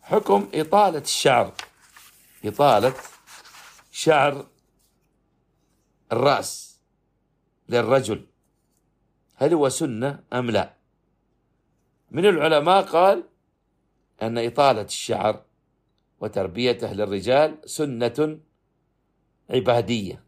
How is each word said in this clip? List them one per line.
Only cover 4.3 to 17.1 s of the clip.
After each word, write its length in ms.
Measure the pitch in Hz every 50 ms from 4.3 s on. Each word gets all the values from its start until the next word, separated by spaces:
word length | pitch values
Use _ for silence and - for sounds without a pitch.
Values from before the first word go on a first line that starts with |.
| 135 110 - _ _ _ _ _ _ _ _ _ _ _ _ _ _ _ _ _ _ _ _ _ _ _ _ _ _ _ _ _ _ _ _ _
الرأس 680 | 113 120 127 143 135 104 92 - - - - - _ _ _ _ _ _ _ _ _ _ _ _ _ _ _ _ _ _ _ -
للرجل، 580 | - 120 113 107 131 135 113 101 107 90 - _ _ _ _ _ _ _ _ _ _ _ _ _ _ _ _ _ _ _ _ _ _
هل 180 | _ 131 151 175
هو 140 | 160 143 131
سنة 560 | - - 165 143 117 107 123 139 143 - _ _
أم 180 | - 123 123 117
لا؟ 240 | 110 98 87 - _ _ _ _ _ _ _ _ _ _ _ _ _ _ _ _ _ _ _ _ _ _ _ _ _ _ _ _
من 160 | - 139 180
العلماء 560 | 208 180 156 147 160 160 147 151 170 185 196
قال 420 | 180 - - 165 180 196 208 349 - _ _ _ _ _ _ _ _ _ _ _ _ _ _ _ _ _ _ _
أن 160 | 107 113 117 120
إطالة 440 | 117 120 120 - 143 139 123 107
الشعر 600 | 101 95 - - - - 113 - 92 107 104 101 _ _ _ _ _ _ _ _ _ _ _ _ _ _ _ _
وتربيته 720 | - 107 - 101 95 92 85 110 123 123 117 120 117 101
للرجال 680 | 101 98 104 95